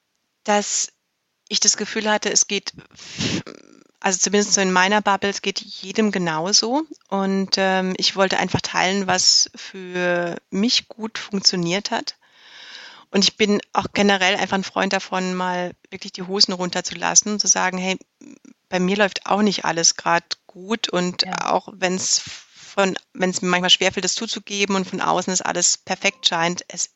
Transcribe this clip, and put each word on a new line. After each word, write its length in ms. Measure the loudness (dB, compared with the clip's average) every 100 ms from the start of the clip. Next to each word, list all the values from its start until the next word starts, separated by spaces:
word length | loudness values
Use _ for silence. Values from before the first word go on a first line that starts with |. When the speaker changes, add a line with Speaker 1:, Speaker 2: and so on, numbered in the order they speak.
| _ _ _ _
Speaker 1:
dass 480 | 0 2 2 -2 -4 _ _ _ _ _ _
ich 120 | 2
das 160 | 2 2
Gefühl 340 | -2 -2 0
hatte, 200 | 0 2
es 140 | 0 0
geht, 240 | -2 -6 -12 -20 -20 -16 -6 -4 -4 -6 -16 -20 -20 _ _
also 180 | -2 0
zumindest 360 | 4 4 4
so 60 | 2
in 120 | 4
meiner 280 | 4 6 4
Bubble, 300 | 4 2 0
es 100 | -2
geht 180 | -4 -6
jedem 500 | -10 -12 -4 0 2
genauso. 720 | 2 0 -2 2 2 2 0 -2 -10 _
Und, 460 | -2 0 0 0 2
ähm, 380 | 2 2 0 0
ich 200 | -2 2
wollte 220 | 2 2
einfach 220 | 0 -2
teilen, 460 | -2 0 2 2 0
was 440 | 2 4 4 2
für 840 | -2 -14 -12 -6 -2 0 2 0 -6 -4
mich 380 | 0 2 2 -2
gut 300 | -8 -10 -8
funktioniert 720 | -6 0 0 2 0 -2 -2
hat. 260 | -4 -6 -12 _ _ -20 -20 -20 -18 -20 -20 -4
Und 120 | 0
ich 120 | 2 2
bin 240 | 2 2 0
auch 140 | -2 -2
generell 420 | 2 4 4 4
einfach 220 | 2 0 -2
ein 60 |
Freund 280 | -2 -2 -2
davon, 420 | -2 -2 -4 -2
mal 360 | -2 -2 -2 -4 -8 _
wirklich 220 | -14 -14
die 120 | -12
Hosen 280 | -6 2 2
runterzulassen 840 | 2 -2 -4 -6 -4 -2 -2 -4
und 60 | -2
zu 60 | 0
sagen, 320 | 0 0 -2
hey, 180 | -4 -6 -10 _ -20 -20 -20 _ _
bei 120 | 0
mir 160 | 0 2
läuft 300 | 2 0 -2
auch 160 | 2
nicht 220 | 2 2
alles 300 | -2 2 0
grad 440 | 0 0 0 0 -10 _
gut. 400 | -18 -6 -4 -2
Und 340 | 0 -2 -2
Speaker 2:
Ja. 300 | -4 -4 -2
Speaker 1:
auch 160 | -2 -4
wenn's 480 | -8 -6 -4 -2 -2 -4 -14 -20
von, 420 | -20 -8 -2 0 -2 -10
wenn's 280 | -4 -2 0
mir 80 | 0
manchmal 220 | 0 2
schwerfällt, 340 | 2 2 0
das 120 | -4 -4
zuzugeben 580 | -6 -8 -8 -4 0
und 140 | 0 -2
von 120 | -2
außen 320 | 0 0 0
es 100 | -2
alles 360 | -2 0 0 0
perfekt 480 | -4 -2 -2 0 0
scheint, 380 | 2 0 -2 -8
es 240 | -8 -8